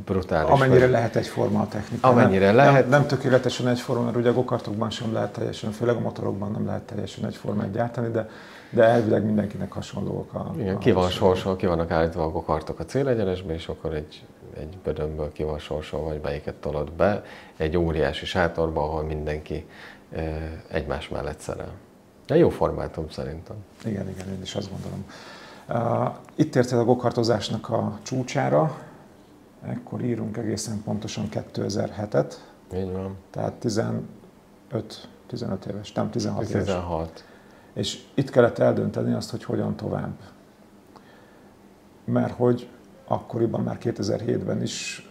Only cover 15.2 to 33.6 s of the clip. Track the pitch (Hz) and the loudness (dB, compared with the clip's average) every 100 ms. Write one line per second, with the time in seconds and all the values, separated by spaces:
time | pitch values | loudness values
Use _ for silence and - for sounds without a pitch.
15.2 | 73 - 76 76 - 73 76 76 78 76 | -6 -4 -4 -4 -6 -6 -6 -6 -4 -4
16.2 | 73 71 - - 78 76 76 82 90 104 | -4 -4 -6 -8 -4 -4 -4 2 2 2
17.2 | - - - - 80 85 82 80 69 - | -4 -18 -14 -4 0 2 2 2 0 -2
18.2 | 80 95 85 - 80 78 76 80 78 78 | -2 2 2 2 0 0 -2 -2 -4 -4
19.2 | 76 76 - 76 - - - - - - | -4 -6 -6 -8 -8 -18 -20 -20 -12 -6
20.2 | 80 78 80 80 - 82 71 69 - 73 | -4 -4 -6 -10 -6 -4 -2 -4 -4 -6
21.2 | 71 - - - - 87 - - - - | -6 -8 -8 -8 -8 -14 -20 -20 -20 -14
22.2 | - 170 135 - 80 78 73 - 78 - | 2 6 6 4 0 0 -6 -6 -8 -6
23.2 | 65 82 87 107 98 - 117 98 95 92 | -8 -8 -12 -16 -16 -10 -6 -6 -6 -8
24.2 | 95 92 92 101 98 95 92 95 98 - | -10 -10 -8 -8 -8 -10 -10 -10 -12 -16
25.2 | - - - - - 120 117 117 123 - | -18 -18 -20 -16 -6 -2 0 0 -2 -4
26.2 | - - 151 131 120 123 117 123 120 120 | -8 0 2 4 4 4 4 4 2 2
27.2 | 113 110 101 110 - 113 107 107 - 131 | 2 2 0 -6 -2 -2 -2 -6 -6 -4
28.2 | 127 139 131 143 156 - - - - - | -2 0 2 4 2 -2 -14 -20 -20 -20
29.2 | - - - - - - - 107 123 110 | -20 -20 -20 -14 -8 -8 -8 -4 -2 -2
30.2 | 110 107 107 107 110 104 110 107 107 - | -4 -4 -4 -4 -4 -6 -4 -6 -4 -6
31.2 | 107 117 117 - 110 101 107 - 104 - | -4 -6 -6 -4 -2 -2 -4 -4 0 0
32.2 | - - - - - 92 95 92 95 92 | 0 -4 -18 -20 -8 -6 -4 -4 -6 -10
33.2 | - - 107 - | -10 -4 -4 -2